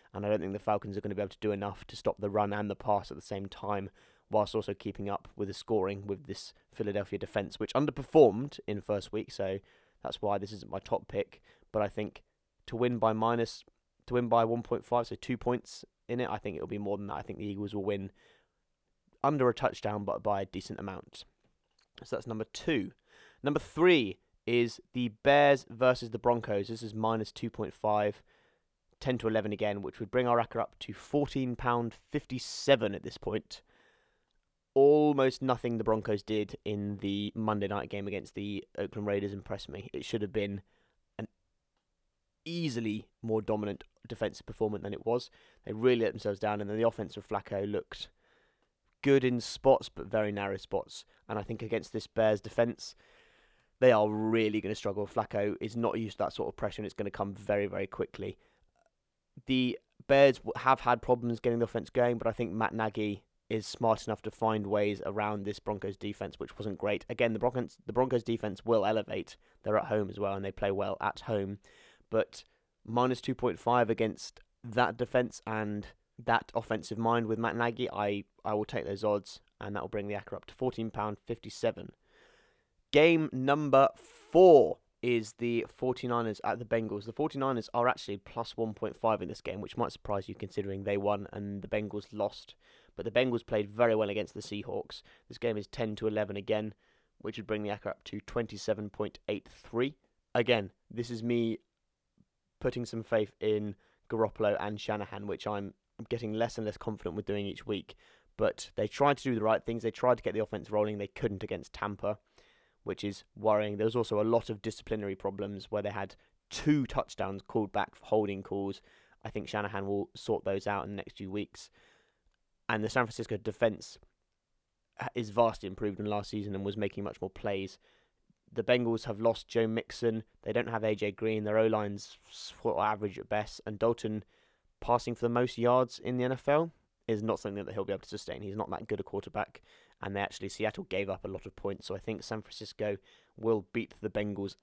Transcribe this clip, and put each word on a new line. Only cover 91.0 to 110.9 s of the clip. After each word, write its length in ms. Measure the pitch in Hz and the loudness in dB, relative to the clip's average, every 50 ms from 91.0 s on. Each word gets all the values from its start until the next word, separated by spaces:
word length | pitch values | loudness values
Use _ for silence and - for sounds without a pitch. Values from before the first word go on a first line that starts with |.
| 98 104 104 101 101 - - | 2 2 2 0 -2 -8 -8
and 280 | 104 101 101 101 98 | -8 -8 -6 -8 -8
the 60 | 95 | -6
Bengals 400 | - 104 107 107 98 98 104 - - | -4 -4 -4 -2 -4 -6 -8 -10 -8
lost. 440 | 104 104 101 104 - - - - - _ _ _ _ _ _ _ _ | -4 -4 -2 -2 -4 -8 -16 -20 -20 _ _ _ _ _ _ _ _
But 100 | - 92 | -8 -8
the 60 | 113 | 0
Bengals 320 | 104 123 131 127 120 113 - | 2 2 4 4 0 -2 -2
played 280 | - 113 107 104 101 | -2 -2 -2 -2 -2
very 240 | 104 113 120 117 110 | 2 4 4 6 6
well 160 | 107 107 101 | 4 2 2
against 240 | 101 104 98 - - | 0 -2 -4 -4 -8
the 40 | 107 | -12
Seahawks. 640 | - - 104 104 - - - 101 - - - - - - - _ _ | -10 -8 -8 -8 -6 -6 -6 -6 -8 -8 -14 -18 -18 -20 -20 _ _
This 120 | _ 117 - | _ -10 -4
game 180 | - 117 107 | -2 -2 -2
is 80 | 107 101 | -2 -6
ten 300 | - - - 113 110 107 | -8 -6 -4 -4 -4 -4
to 100 | - 110 | -2 -2
eleven 320 | 110 107 107 104 98 101 | 0 0 0 -2 -2 -4
again, 380 | 101 95 - 107 107 107 110 104 - _ _ _ _ _ _ _ | -6 -2 0 0 0 0 -4 -8 -14 _ _ _ _ _ _ _
which 200 | _ - - 110 | _ -10 -8 -8
would 100 | 113 98 | -8 -4
bring 160 | - 107 104 104 | -4 -4 -2 -2
the 80 | 101 | -4
Acker 180 | 104 101 - 101 | -4 -4 -6 -8
up 140 | - - _ | -8 -8 _
to 160 | - - 107 | -12 -12 -12
twenty-seven 720 | - - - 120 113 - 107 98 - - 104 107 107 101 | -12 -6 -4 -4 -4 -4 -8 -6 -2 -2 -2 -2 -4 -8
point 260 | - - 107 107 - - _ | -4 -4 -6 -6 -6 -8 _
eight 220 | - 107 95 - - | -6 -6 -6 -8 -12
three. 460 | - - - - 113 113 127 143 151 _ _ _ _ _ _ _ - | -20 -20 -16 -4 -2 0 0 0 -2 _ _ _ _ _ _ _ 0
Again, 340 | 123 117 120 120 107 98 95 - _ _ _ | 0 4 4 4 2 2 -4 -10 _ _ _
this 180 | - 117 117 123 | -8 -8 -6 -6
is 140 | 120 110 113 | -6 -4 -2
me 340 | 120 120 117 117 113 110 - - _ _ _ _ _ _ _ _ _ _ _ _ _ _ _ _ _ _ _ | 0 2 2 2 0 -2 -6 -10 _ _ _ _ _ _ _ _ _ _ _ _ _ _ _ _ _ _ _
putting 260 | - 127 - 123 120 | -4 -2 -2 -2 -6
some 160 | - - 113 | -6 -6 -8
faith 320 | 110 - 117 110 107 - - _ | -4 0 2 2 2 0 -4 _
in 340 | - 107 107 104 104 104 98 - _ _ _ _ _ - | 0 0 2 2 0 -4 -8 -10 _ _ _ _ _ -4
Garoppolo 460 | 117 110 110 104 - - 107 101 101 - | 0 2 2 0 2 0 2 2 2 0
and 200 | 92 104 107 101 | -2 -6 -6 -6
Shanahan, 460 | - - 107 104 101 - 104 101 101 | -4 -4 -4 -4 -4 -8 -10 -10 -6
which 220 | 101 87 - - | -6 -6 -6 -4
I'm 260 | 104 107 101 101 98 - _ _ _ _ - 110 | -4 -4 -4 -6 -8 -12 _ _ _ _ -16 -6
getting 260 | - 120 117 120 107 107 | -6 -6 -4 -4 -4 -2
less 240 | 110 117 117 - | -2 -2 -2 -2
and 80 | 117 110 | -4 -6
less 120 | 107 - | -6 -6
confident 380 | - - 117 107 - - 87 80 | -6 -8 -8 -8 -6 -6 -6 -6
with 100 | 104 98 | -6 -4
doing 220 | - 104 104 101 | -4 -4 -4 -4
each 180 | 101 - - - | -6 -8 -8 -6
week. 300 | - 104 90 - - - - _ _ _ _ _ _ _ | -6 -6 -6 -6 -10 -18 -20 _ _ _ _ _ _ _
But 320 | - 107 98 - - - - - | 0 0 0 2 -2 -10 -10 -4
they 120 | - 107 | -4 -4
tried 300 | 107 - - 143 143 139 | -4 0 4 4 4 4
to 60 | - - | 2 0
do 120 | 135 120 | 0 0
the 80 | 110 104 | 2 4
right 220 | 110 110 - - | 4 2 2 2
things. 180 | - 117 113 107 | -2 -4 -2 -2
They 80 | 113 | -4
tried 260 | - - - 127 123 | -2 2 4 4 4
to 60 | - - | 4 2
get 120 | 110 98 | -2 0
the 80 | 110 107 | 0 -2
offense 260 | - 110 - - - | -2 -4 -8 -6 -2
rolling. 300 | 107 104 104 104 | 0 2 2 2